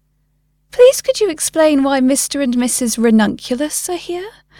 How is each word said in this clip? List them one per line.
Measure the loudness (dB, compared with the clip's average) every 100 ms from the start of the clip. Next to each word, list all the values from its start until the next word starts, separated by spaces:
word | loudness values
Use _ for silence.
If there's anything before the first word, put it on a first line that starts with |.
| _ _ _ _ _ _ _
"Please | 4 4 4
could | -4 -2
you | -2
explain | -2 -4 0 2 2
why | 0 0
Mister | 0 0 -2 -4
and | -2 -2
Missus | -2 -2 -4 0
Ranunculus | 2 4 2 -2 -8 -6 -4 -6 -6
are | -8
here? | -6 -10 -10 -16 _